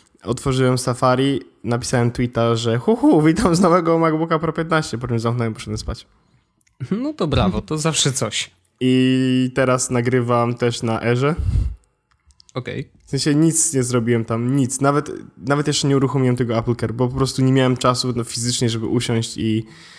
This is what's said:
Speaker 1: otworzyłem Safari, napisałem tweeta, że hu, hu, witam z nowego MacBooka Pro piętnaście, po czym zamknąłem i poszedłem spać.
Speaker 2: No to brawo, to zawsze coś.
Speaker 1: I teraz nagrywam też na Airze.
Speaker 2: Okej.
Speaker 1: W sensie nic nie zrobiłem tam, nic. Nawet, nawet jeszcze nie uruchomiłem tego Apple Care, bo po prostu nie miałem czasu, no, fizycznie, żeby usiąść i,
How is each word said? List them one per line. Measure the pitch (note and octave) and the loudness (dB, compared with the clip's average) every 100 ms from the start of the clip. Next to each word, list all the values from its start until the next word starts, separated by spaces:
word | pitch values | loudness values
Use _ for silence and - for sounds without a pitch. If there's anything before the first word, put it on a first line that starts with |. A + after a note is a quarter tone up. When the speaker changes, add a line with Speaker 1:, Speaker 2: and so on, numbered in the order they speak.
| _ _ | _ _
Speaker 1:
otworzyłem | - - C#3 C3 B2+ B2+ | -6 -4 -2 2 2 2
Safari, | B2+ A#2 B2+ B2+ C#3 C#3 - _ | -2 2 2 4 2 -2 -6 _
napisałem | A2 A#2+ - B2 A#2+ | -4 -4 0 0 0
tweeta, | B2+ B2 A#2 A#2 | 0 -2 0 0
że | A2+ A#2 A#2+ | 0 0 0
hu, | G#3+ | 0
hu, | A#3+ D4+ D#3+ | 2 4 4
witam | D#3 F3 G3 | 4 2 2
z | E3+ | 4
nowego | F#3 F3+ E3 E3 | 4 4 4 2
MacBooka | E3 D#3 E3 D#3 | 2 0 0 -2
Pro | D#3+ | -2
piętnaście, | D#3+ E3 D#3+ - A#2 | -4 -2 -2 -2 -6
po | B2 | -4
czym | A#2 | -2
zamknąłem | A#2 A#2+ A2+ | 0 0 -2
i | |
poszedłem | G#2+ G#2+ G#2+ | -4 -8 -8
spać. | - A2 - _ _ _ _ _ _ - B2+ | -8 -10 -14 _ _ _ _ _ _ -16 -6
Speaker 2:
No | G#3+ C#4+ | -4 -4
to | D4+ E3 | -4 -2
brawo, | B2+ G#2 G#2+ | 0 0 -2
to | - D#3 | -4 -4
zawsze | D#3+ C#3+ C#3+ | -2 0 -2
coś. | C3 A2 - - _ _ _ | -2 -4 -6 -10 _ _ _
Speaker 1:
I | B2+ B2+ B2+ C3 C3 B2+ B2+ | 2 4 4 2 2 0 0
teraz | C3+ C3 B2+ - | 0 2 2 0
nagrywam | B2 A#2+ B2+ A#2+ A#2+ A#2+ | 0 2 0 2 2 0
też | A#2+ A#2+ - | 0 -2 0
na | A#2 A2+ | -2 -2
Airze. | A#2 B2 C#3+ E3+ - - - - _ _ _ _ _ _ _ | 0 0 0 0 0 0 0 -6 _ _ _ _ _ _ _
Speaker 2:
Okej. | B2+ - - - _ | -10 -8 -10 -10 _
Speaker 1:
W | - | -8
sensie | C#3 D#3 | -2 0
nic | D3 D#3+ D#3 - | 2 2 2 0
nie | C3+ | 0
zrobiłem | A#2+ B2 A#2 A#2 | 0 0 2 0
tam, | A2 A#2 A#2+ | 0 -2 0
nic. | C#3 C3 - | 0 0 0
Nawet, | C#3 D3 C#3+ - - - | 0 0 -4 -10 -16 -10
nawet | G#2+ D3 D3 | -2 0 0
jeszcze | C#3 C#3+ | 0 0
nie | C3+ | 2
uruchomiłem | C3 C#3 B2+ | 2 2 0
tego | B2 A#2 A2+ | 0 0 0
Apple | A#2 | -2
Care, | A#2 A2 | -2 -4
bo | A#2 B2 | -2 -2
po | |
prostu | C3 C3 - | 0 -2 0
nie | C3 | 2
miałem | C3+ B2+ B2 | 4 2 2
czasu, | B2+ B2 B2+ | 2 0 -2
no, | A#2 | -4
fizycznie, | A2+ A#2+ B2 - A#2+ | -6 -4 -4 -2 -2
żeby | A2+ | -2
usiąść | A2 A#2 A#2+ A2+ A2+ - | -2 -2 0 -2 -2 -4
i, | A2 A2 A2+ - - | -2 -2 -4 -16 -20